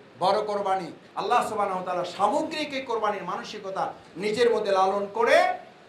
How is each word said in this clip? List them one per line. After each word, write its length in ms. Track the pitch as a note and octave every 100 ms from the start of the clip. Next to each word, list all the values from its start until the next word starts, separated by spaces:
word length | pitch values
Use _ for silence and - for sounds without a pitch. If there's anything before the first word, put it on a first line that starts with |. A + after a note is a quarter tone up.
| - -
বড় 240 | F#3 G#3
কোরবানি। 500 | G#3 G3+ G3 F#3+ E3 - - -
আল্লাহ 320 | G3 A#3+ -
সুবহানাহু 280 | G#3+ G3 F#3
ওয়া 100 | F3+
তাআলা 180 | F3+ F3 -
সামগ্রিক 580 | G#3 D4 D#4 D#4 D4
এই 60 | C4+
কোরবানির 420 | C4 A#3 G#3 G3
মানসিকতা 720 | F3+ G#3 A#3 G#3+ F#3+ F#3+ D#3+ - - D#3
নিজের 340 | G#3 G#3+ A#3+
মধ্যে 220 | G#3+ G3
লালন 340 | F#3+ F#3+ G3+ G3+
করে, 300 | A3 A#3 D#4 F4+ - - -